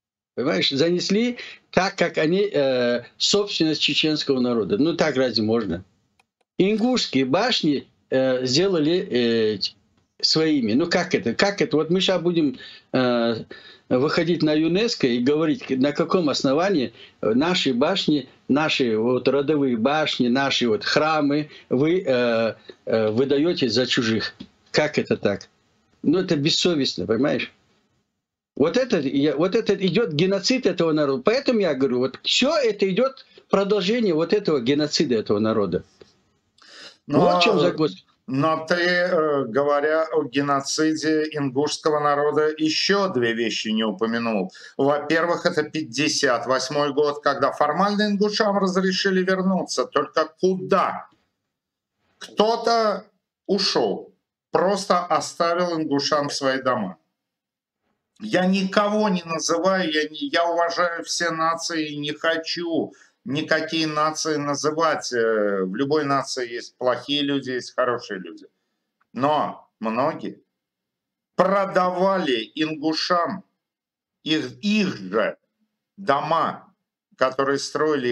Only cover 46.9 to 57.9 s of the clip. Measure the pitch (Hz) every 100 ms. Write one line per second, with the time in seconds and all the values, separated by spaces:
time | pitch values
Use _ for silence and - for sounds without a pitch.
46.9 | 139 147 143 147 123 135 - 147 160 202
47.9 | 208 208 202 208 208 208 202 190 180 190
48.9 | 190 196 185 185 190 185 180 - - 120
49.9 | 143 147 - 156 - 185 185 185 185 127
50.9 | 98 - _ _ _ _ _ _ _ _
51.9 | _ _ _ - - 214 233 226 233 214
52.9 | 190 - _ _ _ - 190 - 156 107
53.9 | 92 - _ _ _ _ 156 180 196 -
54.9 | 180 175 151 - - 170 175 180 165 151
55.9 | 139 135 151 143 - 135 131 127 113 95
56.9 | - _ _ _ _ _ _ _ _ _